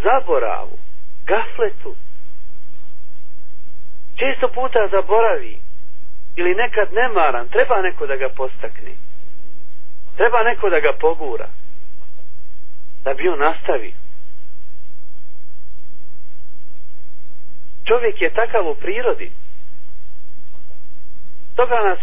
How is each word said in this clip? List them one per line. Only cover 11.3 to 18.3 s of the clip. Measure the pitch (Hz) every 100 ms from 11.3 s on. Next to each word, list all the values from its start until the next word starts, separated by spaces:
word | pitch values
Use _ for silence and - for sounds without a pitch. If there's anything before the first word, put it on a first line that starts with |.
| 117 - - - - - - - - - - - - - - - -
da | 135
bi | 156 175
on | 156
nastavio. | 147 - - 147 104 - - - - - - - - - - - - - - - - - - - - - - - - - - - - - - - - - - - - - - - -
Čovjek | 233 233 -
je | 170